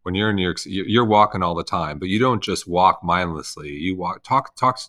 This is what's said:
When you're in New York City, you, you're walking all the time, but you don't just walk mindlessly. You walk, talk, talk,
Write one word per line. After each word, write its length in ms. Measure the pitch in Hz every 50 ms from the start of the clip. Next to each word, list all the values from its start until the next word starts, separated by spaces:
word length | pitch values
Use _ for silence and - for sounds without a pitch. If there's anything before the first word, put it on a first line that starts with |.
| -
When 100 | 90 90
you're 160 | 95 107 110
in 60 | 104
New 80 | 98 90
York 160 | 90 85 -
City, 160 | - - 95
you, 80 | 98 92
you're 200 | - 104 95 120
walking 380 | 110 107 104 104 104 - 95
all 140 | 90 87 85
the 80 | 85 82
time, 340 | - - 90 82 76 76 73
but 120 | 92 92
you 100 | 95 107
don't 240 | 127 131 123 101 -
just 240 | - 92 - - -
walk 360 | 85 90 92 95 - - -
mindlessly. 680 | 87 92 90 90 87 80 76 - - - 78 76 73
You 240 | 71 71 82 92 92
walk, 280 | 92 87 87 - - -
talk, 320 | - - 226 226 - -
talk, 220 | - - 127 - - -